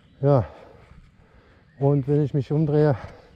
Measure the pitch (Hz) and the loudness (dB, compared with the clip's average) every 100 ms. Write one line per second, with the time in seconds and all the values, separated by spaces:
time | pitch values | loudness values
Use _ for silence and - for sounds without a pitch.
0 | _ - 139 139 92 - - - - - | _ -4 0 0 0 -10 -20 -20 -20 -20
1 | - _ _ _ _ _ _ - 139 143 | -20 _ _ _ _ _ _ -4 0 0
2 | 131 147 147 147 123 151 156 147 151 131 | 0 -2 0 -2 -2 -2 0 2 2 0
3 | - - - | -6 -20 -20